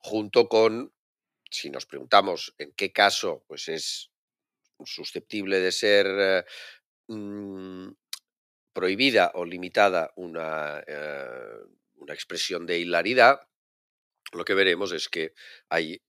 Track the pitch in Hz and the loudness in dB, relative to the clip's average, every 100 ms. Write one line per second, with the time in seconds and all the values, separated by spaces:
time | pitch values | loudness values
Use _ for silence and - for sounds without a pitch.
0 | - 110 104 123 117 113 110 113 131 _ | -4 -4 2 4 6 6 4 2 -8 _
1 | _ _ _ _ _ - - 67 - 71 | _ _ _ _ _ -10 -10 -12 -12 -14
2 | 65 101 95 85 - _ 73 - 98 - | 4 4 4 -2 -8 _ -16 -8 -6 4
3 | 101 - 101 73 _ 73 - 80 - - | 4 4 -4 -6 _ -14 -8 -8 -6 -10
4 | - _ _ _ _ _ _ _ - - | -12 _ _ _ _ _ _ _ -16 -12
5 | - 90 - 107 98 98 92 - 107 101 | -10 -12 -8 -6 0 0 2 0 4 4
6 | 98 98 95 95 - - - - _ _ | 4 2 2 2 0 -16 -20 -20 _ _
7 | _ 110 104 104 101 95 95 92 95 98 | _ -12 -10 -10 -10 -12 -12 -12 -14 -18
8 | _ - _ _ _ _ _ - 92 98 | _ -20 _ _ _ _ _ -2 0 4
9 | 135 110 87 - 87 90 90 - 101 90 | 4 6 2 0 -8 -8 -4 4 4 4
10 | 80 - 90 82 80 78 76 76 73 73 | -2 -6 -10 -8 -6 -6 -6 -8 -10 -10
11 | 76 71 65 64 55 55 50 50 _ _ | -8 -8 -10 -12 -14 -18 -20 _ _ _
12 | 71 76 - 85 - 87 85 85 85 85 | -16 -14 -10 -6 -4 -4 -4 -4 0 0
13 | 87 127 120 139 - _ _ _ _ _ | 2 6 8 6 -2 _ _ _ _ _
14 | _ _ - 87 85 98 95 87 98 85 | _ _ -16 -10 -2 2 4 2 -2 -6
15 | - 85 80 _ - - _ 85 80 90 | -8 -6 -8 _ -20 -20 _ -4 -2 -8